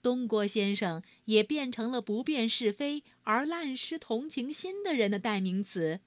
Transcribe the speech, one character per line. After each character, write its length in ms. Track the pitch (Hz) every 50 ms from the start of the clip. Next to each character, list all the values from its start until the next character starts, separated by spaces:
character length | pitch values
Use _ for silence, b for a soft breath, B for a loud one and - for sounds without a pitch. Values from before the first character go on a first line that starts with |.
东 260 | - 247 247 254 247 214
郭 180 | 226 214 208
先 300 | 208 - 220 202 202 202
生 260 | 196 214 180 165 165 B B B B B
也 180 | - 214 214
变 300 | 214 208 302 302 277 254
成 180 | 240 233 220 240
了 120 | 262 247
不 200 | - - 208 220
辨 240 | 262 - 311 269 226
是 240 | 226 - - 247 208
非 320 | 202 - 285 285 294 294 b b b b
而 240 | b 208 214 240 285
滥 280 | 302 339 339 330 277 262
施 240 | 247 - - 330 320
同 300 | - - 226 233 285 311
情 240 | - 277 240 277
心 320 | 302 - - 370 370 403 403
的 80 | 381
人 180 | 311 247 214 202
的 80 | 208 202
代 220 | - 226 208 196
名 240 | 190 185 180 196 208
词。 360 | - - - 165 156 160 185 _